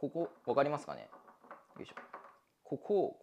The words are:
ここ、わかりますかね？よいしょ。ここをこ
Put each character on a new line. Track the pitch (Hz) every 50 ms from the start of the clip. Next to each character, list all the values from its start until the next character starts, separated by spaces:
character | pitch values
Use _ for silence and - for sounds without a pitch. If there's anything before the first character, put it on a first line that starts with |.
こ | 147 156
こ、 | - 165 170 - - - -
わ | 123 120
か | 139
り | 143 147
ま | 147 139
す | -
か | - 69
ね？ | 57 53 - - - - - - _ - - - - - _ -
よ | -
い | -
し | -
ょ。 | - - - - - - - - - _ _ _ _ _ -
こ | - 147
こ | 135 - - 208 190 147
を | -
こ | - -